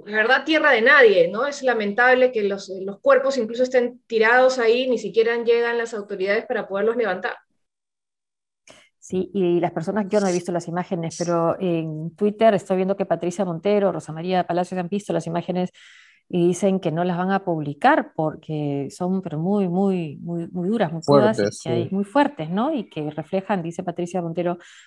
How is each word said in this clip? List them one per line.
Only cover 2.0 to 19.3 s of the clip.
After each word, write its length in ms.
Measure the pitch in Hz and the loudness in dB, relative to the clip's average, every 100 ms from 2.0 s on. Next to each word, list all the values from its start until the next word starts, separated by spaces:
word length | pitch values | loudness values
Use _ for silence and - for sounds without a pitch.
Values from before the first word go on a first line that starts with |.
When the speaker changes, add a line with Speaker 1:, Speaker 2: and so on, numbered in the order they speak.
| 247 254 254 | 4 6 4
Speaker 1:
que 120 | 233 | 2
los, 260 | 202 196 185 190 | -2 -4 -8 -10
los 180 | 190 - | -10 -2
cuerpos 380 | 269 254 269 254 | 4 4 4 -2
incluso 260 | 220 233 | -2 -2
estén 360 | 254 254 240 - - | 0 2 0 -4 -4
tirados 520 | 226 220 247 262 254 | 2 4 6 4 4
ahí, 300 | 226 240 262 | 2 2 2
ni 100 | 220 | -2
siquiera 380 | 202 202 226 233 | -2 0 0 0
llegan 340 | 226 233 233 233 | 2 2 0 -2
las 160 | 233 | -4
autoridades 520 | 214 202 196 190 214 233 | -8 -8 -4 -2 -2 -2
para 220 | 220 190 | -4 -4
poderlos 280 | 196 220 240 | -2 -2 0
levantar. 400 | 214 196 160 - _ _ _ _ _ _ _ _ _ _ _ _ _ - _ _ - | -2 -4 -6 -10 _ _ _ _ _ _ _ _ _ _ _ _ _ -20 _ _ -8
Speaker 2:
Sí, 220 | 185 185 | -6 -4
y 260 | 196 175 175 | 0 2 2
las 140 | 165 | 0
personas, 320 | 170 165 202 190 | -2 -4 -4 0
yo 100 | 208 | 0
no 60 | 196 | 2
he 60 | |
visto 180 | 175 175 | 0 -2
las 160 | 175 170 | -6 -4
imágenes, 480 | 170 175 175 165 - | -6 -4 -4 -6 -6
pero 400 | 170 170 165 - | -2 0 0 0
en 560 | 185 165 160 156 165 | -2 -2 -4 -8 -10
Twitter 380 | - 208 208 226 | -4 -2 2 4
estoy 240 | 202 - 185 | 4 0 -2
viendo 180 | 190 | -2
que 120 | 196 185 | -2 -2
Patricia 360 | 165 175 175 | -2 -4 -4
Montero, 480 | 180 165 202 208 196 | -4 -2 0 2 2
Rosa 220 | 160 - | -2 -8
María 340 | 156 180 185 175 | -8 -2 0 0
Palacios 320 | 175 180 185 | -2 -2 -4
han 120 | 175 | -4
visto 240 | 202 - | -6 -4
las 120 | 165 165 | -4 -2
imágenes 440 | 170 175 180 180 _ - - _ _ - | -4 -4 -2 -4 _ -20 -20 _ _ -4
y 200 | 175 175 | 0 2
dicen 300 | 175 196 190 | 2 0 0
que 140 | 175 | 0
no 120 | 160 | -2
las 120 | 180 175 | -2 -2
van 140 | 185 | -2
a 120 | 196 | -2
publicar 720 | 196 160 143 143 247 302 - | -2 -4 -6 0 2 2 -2
porque 760 | - 156 - - 151 147 139 139 | -4 -4 -4 -8 -4 -4 -4 -6
son, 320 | - 180 190 | -6 -4 -4
pero 160 | 175 | -4